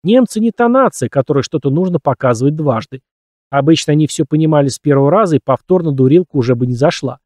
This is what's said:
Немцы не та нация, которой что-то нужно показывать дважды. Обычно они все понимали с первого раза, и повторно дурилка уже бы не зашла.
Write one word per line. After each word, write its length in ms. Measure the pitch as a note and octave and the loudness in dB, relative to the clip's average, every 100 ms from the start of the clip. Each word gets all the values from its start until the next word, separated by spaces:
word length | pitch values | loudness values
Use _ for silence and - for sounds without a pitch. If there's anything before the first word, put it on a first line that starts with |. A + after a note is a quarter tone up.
| E3 | 2
Немцы 340 | B3 A#3+ G#3+ | 2 2 -2
не 120 | A3+ | -4
та 180 | - A#3 | 0 0
нация, 400 | B3+ A#3+ - A#2+ | 2 0 -2 -4
которой 320 | C#3 C3 C#3+ | -4 -2 -2
что-то 300 | - D3+ C#3 | -2 -4 -2
нужно 280 | D3 F#3 F3 | -2 -2 -2
показывать 560 | - B2+ C3 A2+ C#3 D#3 | -4 -2 -2 0 -2 -2
дважды. 460 | D3 A2+ - C3 _ _ _ _ _ | -2 -4 -6 -18 _ _ _ _ _
Обычно 440 | C#3 C#3+ D#3+ - | -2 2 0 2
они 120 | D3+ D3+ | 0 0
все 200 | - D3+ | -2 -2
понимали 420 | D#3 D#3+ D3+ C#3 | 0 2 2 0
с 100 | - | -2
первого 320 | D3 C#3 C#3 | 0 2 2
раза, 280 | F#3 G3+ D3 | 2 2 0
и 40 | |
повторно 480 | - B2+ - F#3 E3 | 0 -4 0 -2 0
дурилка 440 | C3+ C3 E3 F3+ C#3+ | 0 2 2 2 -2
уже 180 | A#2+ | 0
бы 140 | A#2+ B2 | 0 -2
не 80 | A#2+ | 0
зашла. 440 | D3+ - C3 C3+ | -2 -2 -10 -10